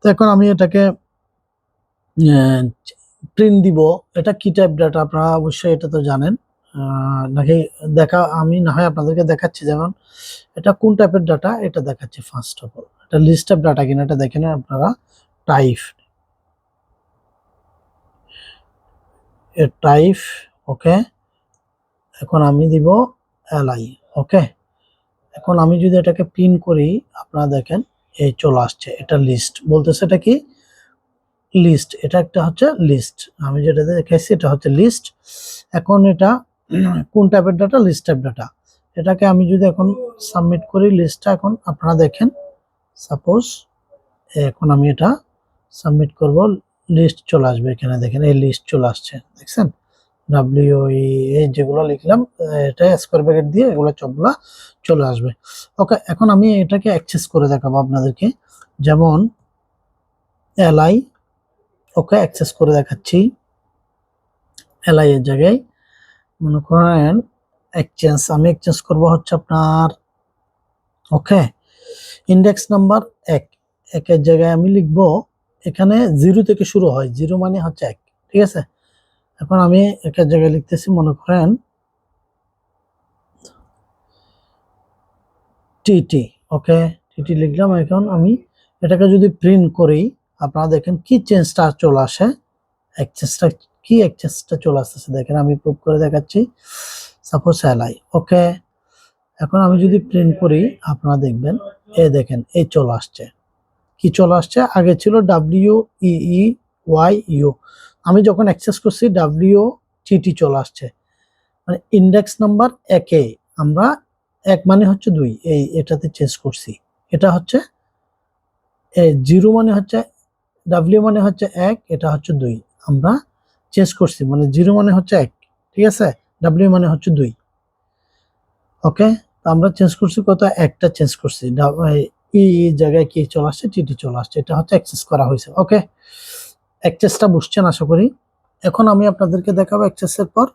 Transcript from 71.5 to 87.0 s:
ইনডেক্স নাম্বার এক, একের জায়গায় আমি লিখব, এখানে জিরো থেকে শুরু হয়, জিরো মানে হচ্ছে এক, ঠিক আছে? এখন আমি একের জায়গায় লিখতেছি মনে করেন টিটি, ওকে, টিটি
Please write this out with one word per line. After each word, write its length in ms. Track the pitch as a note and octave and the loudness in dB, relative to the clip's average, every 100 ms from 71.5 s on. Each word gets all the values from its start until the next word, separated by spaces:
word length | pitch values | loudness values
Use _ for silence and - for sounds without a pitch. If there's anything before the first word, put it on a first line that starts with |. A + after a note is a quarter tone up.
| _ _ _ - - - - - | _ _ _ -20 -20 -20 -20 2
ইনডেক্স 380 | F#3 G3 G3+ - | 4 4 2 -2
নাম্বার 300 | G#3 G3 G#3+ - _ - | 0 2 0 -2 _ -4
এক, 220 | D3+ - _ _ _ _ | -4 -4 _ _ _ _
একের 300 | E3 - E3 | -10 0 2
জায়গায় 280 | D3 E3 E3+ | 4 4 2
আমি 180 | E3 F#3 | 2 2
লিখব, 560 | G3 D#3+ D#3 F#3 E3+ - _ _ _ | 2 2 2 2 2 -6 _ _ _
এখানে 520 | - - F#3+ G#3+ B3 D3 | -12 -2 2 2 2 2
জিরো 260 | D#3+ F#3+ | 4 4
থেকে 220 | G#3+ G#3 | 2 0
শুরু 260 | G3 G3+ F3+ | 0 0 0
হয়, 180 | B2+ C3 | 0 -6
জিরো 280 | A#2+ D#3 F3+ | -6 -4 -4
মানে 240 | F#3 F#3 | -4 -4
হচ্ছে 240 | E3 - | -6 -8
এক, 140 | D3+ - _ _ _ | -10 -10 _ _ _
ঠিক 100 | G3+ | 0
আছে? 200 | G3+ F#3 - _ _ _ _ _ _ _ | 0 -2 -12 _ _ _ _ _ _ _
এখন 180 | D3+ F#3 | -2 2
আমি 380 | F3 F#3 G3+ G3+ | 4 4 2 -2
একের 240 | E3 D#3 D#3 | -8 -2 0
জায়গায় 220 | D#3+ D#3+ | 2 2
লিখতেছি 400 | D#3 D3 E3+ - | 0 -4 -8 -2
মনে 220 | F3+ D#3 | 0 0
করেন 440 | C#3+ - F3+ E3 A#3+ _ _ _ _ _ _ _ _ _ _ _ _ _ _ _ _ _ _ - _ _ _ _ _ _ _ _ _ _ _ _ _ _ _ _ _ _ _ _ _ _ _ | -4 -2 0 2 0 _ _ _ _ _ _ _ _ _ _ _ _ _ _ _ _ _ _ -20 _ _ _ _ _ _ _ _ _ _ _ _ _ _ _ _ _ _ _ _ _ _ _
টিটি, 440 | - F#3+ - D3+ A2+ _ _ | 0 0 0 -4 -6 _ _
ওকে, 380 | D3+ - E3 E3 | -10 0 0 0
টিটি 460 | E3 | -8